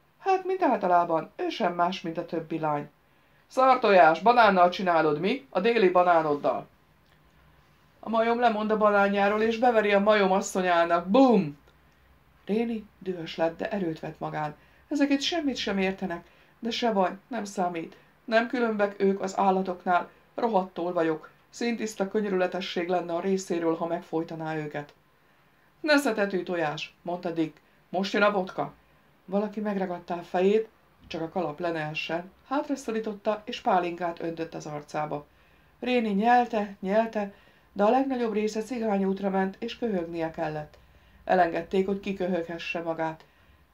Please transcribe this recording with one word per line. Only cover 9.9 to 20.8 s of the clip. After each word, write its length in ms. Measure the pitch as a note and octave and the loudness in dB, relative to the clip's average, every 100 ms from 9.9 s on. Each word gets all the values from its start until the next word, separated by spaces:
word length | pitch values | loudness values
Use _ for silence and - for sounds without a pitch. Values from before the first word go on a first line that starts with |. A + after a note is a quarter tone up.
a 80 | G3+ | 4
majom 320 | G#3 G#3+ F#3+ | 4 4 4
asszonyának. 760 | F#3+ A3 G3 F#3 E3+ E3+ E3+ F3+ | 2 -2 -2 2 2 4 2 4
Bum!” 500 | A#3 C4+ G#3 D3+ D3 _ _ _ _ _ _ _ _ | 6 6 6 2 -6 _ _ _ _ _ _ _ _
Réni 420 | - G#3+ A#3 A3+ G3+ - | -4 -2 -2 -6 -10 -14
dühös 380 | F#3 F3 E3 - | -10 -10 -8 -4
lett, 220 | E3 E3+ | -4 -2
de 120 | F#3 | -6
erőt 300 | G3+ E3+ D#3+ | -4 -4 -6
vett 180 | D#3 D#3 | -10 -10
magán. 380 | D#3 D#3 D3+ D3 _ _ - | -8 -6 -6 -8 _ _ -6
„Ezek 220 | D4+ C#4+ | 0 2
itt 100 | C#4 | 0
semmit 360 | - E4+ C#4+ B3 | -2 -2 -2 -4
sem 220 | A3+ G3 | -4 -2
értenek, 480 | F#3+ F#3+ F#3 E3+ - _ _ _ | -2 -2 -6 -8 -12 _ _ _
de 120 | A3+ | -8
se 220 | A3+ A#3+ | -2 0
baj, 180 | G3 F3+ F#3+ - | 2 0 -2 -10
nem 180 | A#3 | -10
számít. 520 | G3+ - F3 E3+ E3 - _ _ | -8 -4 -4 -4 -10 -16 _ _
Nem 240 | - A3+ A#3+ | -2 0 0
különbek 460 | B3+ A#3 G#3+ G3+ - | -2 -2 0 -2 0
ők 220 | G3 G3 | 0 0
az 180 | F#3+ G3 | -2 0
állatoknál. 720 | G3 F#3+ F#3+ F3+ F#3+ F3 - - _ | 2 2 0 -4 0 0 0 -16 _
Rohadtól 580 | - A3+ G3+ F#3+ - | -4 0 0 -2 -4